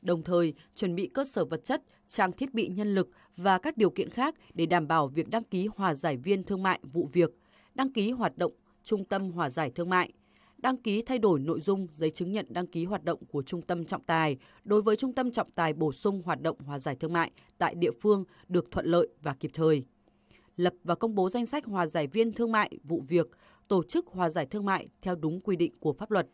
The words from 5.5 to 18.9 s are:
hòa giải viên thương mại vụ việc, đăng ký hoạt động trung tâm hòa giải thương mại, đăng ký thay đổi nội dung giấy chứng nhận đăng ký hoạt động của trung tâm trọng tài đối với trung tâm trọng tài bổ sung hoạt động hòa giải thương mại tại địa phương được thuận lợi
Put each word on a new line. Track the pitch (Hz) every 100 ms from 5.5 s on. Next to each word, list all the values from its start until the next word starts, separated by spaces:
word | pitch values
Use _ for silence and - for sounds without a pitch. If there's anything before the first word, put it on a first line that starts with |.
| 185 196 214
hòa | 196
giải | 143 165 131
viên | 139 196
thương | 185 196
mại | 190 180
vụ | 139 139 175
việc, | 165 165 - _ _ _
đăng | - 262
ký | 269 202
hoạt | 254 196 -
động | 175 - _ _
trung | - 214
tâm | 196 196 196
hòa | 175 156
giải | 127 151
thương | 127 175
mại, | 185 180 - _ _ _ _
đăng | 247 254
ký | 233 202
thay | 233 254
đổi | 208 160
nội | 139 165
dung | 160 196 185
giấy | 151 165
chứng | - 175
nhận | 208 -
đăng | 208 180
ký | 170
hoạt | 170 202
động | 151 156 -
của | 147
trung | 135 175
tâm | - 175
trọng | 165 190
tài | - 165 156 135 - -
đối | - 208
với | 208 214
trung | 269
tâm | 254 254
trọng | 240 -
tài | - 165
bổ | 151 160
sung | 131 208 196
hoạt | 175 147
động | 156 - 139
hòa | 143
giải | 135 135
thương | 160
mại | 170 165 _ _ _
tại | 165
địa | 170 170 -
phương | 208 202 185 _ _
được | 175 -
thuận | -
lợi | -